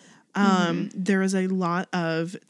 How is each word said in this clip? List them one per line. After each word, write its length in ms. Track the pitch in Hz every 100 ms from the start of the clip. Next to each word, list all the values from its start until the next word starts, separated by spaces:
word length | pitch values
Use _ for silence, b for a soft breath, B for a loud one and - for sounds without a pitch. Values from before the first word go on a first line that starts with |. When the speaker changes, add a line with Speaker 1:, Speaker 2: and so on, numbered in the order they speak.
| B B _
Speaker 1:
Um, 540 | - 202 185 175 175 202
Speaker 2:
Mm-hmm. 140 | -
Speaker 1:
there 180 | 185 196
is 120 | 190
a 120 | 190 185
lot 400 | 190 175 175 -
of 440 | 180 165 160 165 190 -